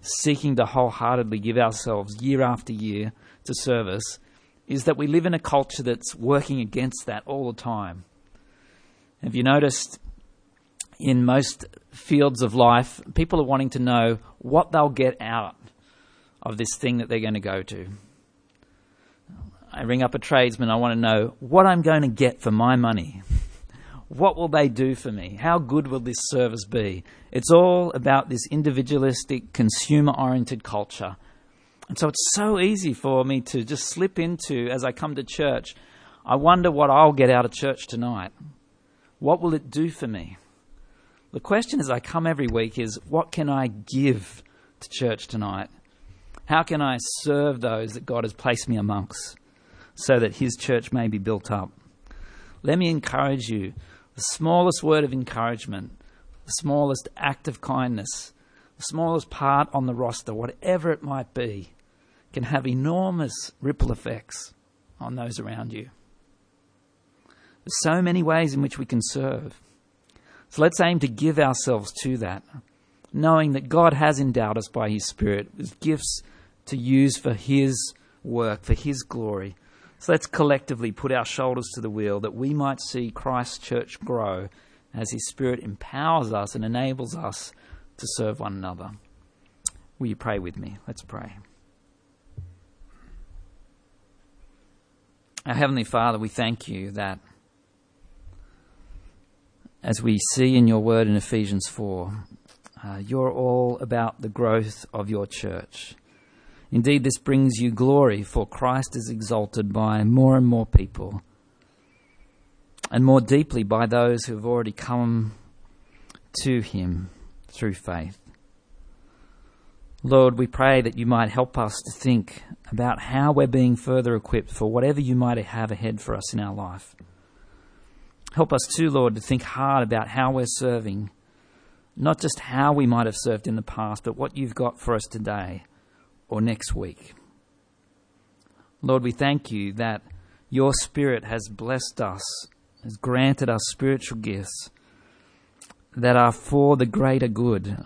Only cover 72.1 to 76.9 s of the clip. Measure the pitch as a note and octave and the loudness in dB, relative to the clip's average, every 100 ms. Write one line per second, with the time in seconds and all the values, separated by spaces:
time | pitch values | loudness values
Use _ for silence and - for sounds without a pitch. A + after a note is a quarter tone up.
72.1 | B2+ G#2 F#2+ - C#3 - _ _ _ - | -4 -6 -8 -14 -20 -20 _ _ _ -10
73.1 | - D#3 D#3+ D#3 C3+ C3 D#3 E3+ C#3+ D#3 | 0 4 6 4 0 0 6 6 6 2
74.1 | C#3+ C#3 A#2+ G#2+ A2 G#2 - A2 G#2 - | 4 2 2 0 -2 -4 -4 -2 -2 -6
75.1 | - G#2 G2+ G#2 - G2+ - D3+ D#3 - | -2 0 0 -4 -12 -14 -6 -2 -2 -2
76.1 | - - - - _ - C3+ A#2+ | -8 -12 -20 -20 _ -10 -6 2